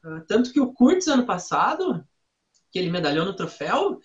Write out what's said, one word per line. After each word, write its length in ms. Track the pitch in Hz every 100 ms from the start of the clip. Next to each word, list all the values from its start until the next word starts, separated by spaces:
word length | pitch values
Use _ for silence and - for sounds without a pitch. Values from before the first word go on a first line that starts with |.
Ah, 200 | 165 160 -
tanto 240 | 220 247
que 80 | 294
o 140 | 254
Kurtz, 340 | - 254 370 320
ano 180 | 262
passado, 760 | 240 180 - 147 208 320 370 170 - _ _ _ _ _ _
que 80 | 180
ele 100 | 180
medalhou 340 | 175 151 151
no 100 | 185
troféu, 640 | - 165 - 151 240 392 -